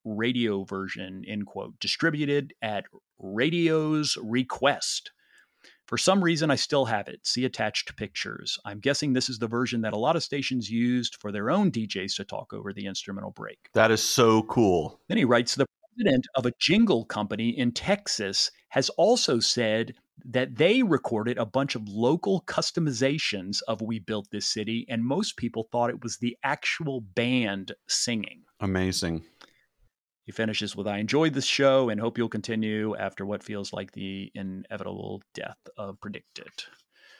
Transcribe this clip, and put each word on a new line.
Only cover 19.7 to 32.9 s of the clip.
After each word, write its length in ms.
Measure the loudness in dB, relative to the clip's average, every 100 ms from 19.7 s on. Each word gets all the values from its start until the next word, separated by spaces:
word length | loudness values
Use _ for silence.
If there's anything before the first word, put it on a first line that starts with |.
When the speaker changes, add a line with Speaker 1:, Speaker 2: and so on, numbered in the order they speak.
| 2 -2 -8 _ -20 -4
Speaker 1:
that 300 | -2 -2 2
they 260 | 4 6
recorded 560 | 4 2 2 0 0 -2
a 80 | 0
bunch 280 | 0 0
of 140 | -4 -6
local 540 | 0 2 2 2 0
customizations 1200 | 0 -2 -2 0 -2 2 2 2 -2 -4 -4 -6 -4
of 140 | -4
We 180 | -2 -4
Built 300 | -4 -6 -4
This 140 | -6
City, 400 | -4 -4 -2 -4 -2
and 120 | -2
most 360 | 0 0 -2 -4
people 300 | -6 -4 -4
thought 160 | 0 0
it 140 | -2
was 160 | -8 -4
the 180 | -4 -2
actual 580 | -2 -2 -4 -4 -4 -6
band 720 | -4 -2 2 2 0 -4 -8 -14 -4
singing." 540 | -2 0 -2 -4 -14 _ _
Speaker 2:
Amazing. 640 | 0 2 2 0 -2 -4 -6 _ -20 _ _ _ _ _ _ _
Speaker 1:
He 80 | -12
finishes 440 | -4 -2 -2 -6 -4
with, 100 | -4
"I 120 | -4
enjoyed 340 | 0 2 2
this 140 | 0 -2
show 420 | 2 6 6 4
and 100 | 0
hope 200 | -2 0
you'll 100 | -2
continue 640 | -2 -4 -2 0 0 -2